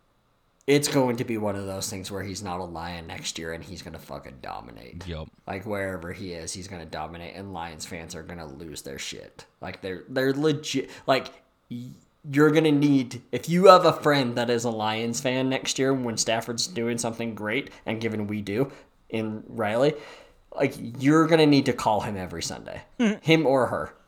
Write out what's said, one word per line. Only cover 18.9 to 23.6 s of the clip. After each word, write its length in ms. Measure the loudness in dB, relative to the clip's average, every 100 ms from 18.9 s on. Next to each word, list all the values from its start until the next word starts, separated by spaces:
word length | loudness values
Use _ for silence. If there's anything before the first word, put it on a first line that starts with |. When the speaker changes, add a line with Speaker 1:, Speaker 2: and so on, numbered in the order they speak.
| _ _
Speaker 1:
in 340 | -6 -4 -6 -10
Riley, 460 | -4 -2 2 2 0 -14 -20 -20 _ _ -4
like, 180 | -4 -4
you're 480 | -12 0 4 6 6
gonna 180 | 6 8
need 220 | 6 4
to 60 |
call 280 | 0 0 0
him 160 | -2 -6
every 240 | -8 -8
Sunday, 400 | -8 -10 -12 -14 -16 -2
Speaker 2:
<laughs> 220 | 0 0
Speaker 1:
him 240 | 4 4 6
or 220 | 4